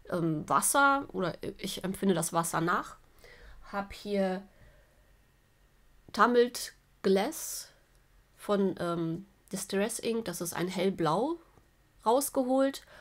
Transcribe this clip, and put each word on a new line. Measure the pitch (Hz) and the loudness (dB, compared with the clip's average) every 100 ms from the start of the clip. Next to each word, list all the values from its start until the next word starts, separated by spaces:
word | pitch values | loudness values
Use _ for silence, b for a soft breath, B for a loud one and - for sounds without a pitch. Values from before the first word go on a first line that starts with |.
| - | -6
ähm, | 180 165 151 - | -2 -2 -2 0
Wasser | 139 - 285 277 277 - | 2 4 4 4 4 -2
oder | 185 175 - - - | -4 -4 -6 -10 -10
ich | 190 - | -10 -6
empfinde | 185 190 196 170 | -6 -2 2 2
das | 165 | 0
Wasser | 170 165 165 | -2 0 0
nach. | 165 196 302 - - B B B B B - | 0 -2 -4 -14 -20 B B B B B -10
Hab | 202 196 | -8 -8
hier | - 208 202 190 185 196 b b b b b b _ _ _ _ _ _ _ _ _ - | -10 -4 0 0 -2 -8 b b b b b b _ _ _ _ _ _ _ _ _ -6
Tumbled | - 220 240 240 - - - _ _ | 2 4 6 4 2 -12 -14 _ _
Glass | 196 190 226 320 - - - _ _ _ _ _ _ _ | 2 2 2 -4 -10 -10 -12 _ _ _ _ _ _ _
von, | - 202 196 175 | 0 2 2 0
ähm, | 175 170 165 165 - _ - | -2 -2 -2 -4 -8 _ -10
Distress | 196 - 196 208 - | -10 -4 -2 -2 -2
Ink, | 233 226 226 | -4 -4 -4
das | 170 | -6
ist | 170 | -6
ein | - 180 | -4 -4
hellblau, | 185 190 185 160 170 269 339 - _ _ _ _ _ 220 | 0 0 2 2 2 0 -4 -10 _ _ _ _ _ 2
rausgeholt | 247 277 - 254 262 269 277 - B | 2 2 0 2 4 2 0 -12 B